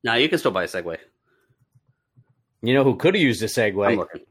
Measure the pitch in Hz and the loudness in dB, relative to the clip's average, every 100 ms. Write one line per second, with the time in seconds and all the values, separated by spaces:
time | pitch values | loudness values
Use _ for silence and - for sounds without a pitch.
0 | 117 117 151 165 139 95 87 92 85 82 | 0 0 2 0 0 -2 -4 -6 -8 -12
1 | - _ _ _ _ _ _ _ _ _ | -14 _ _ _ _ _ _ _ _ _
2 | _ _ _ _ _ _ 113 131 131 117 | _ _ _ _ _ _ 0 4 4 2
3 | 175 190 147 110 107 - 107 98 101 110 | 0 2 0 0 -4 0 0 0 0 0
4 | 85 80 - | -4 -10 -20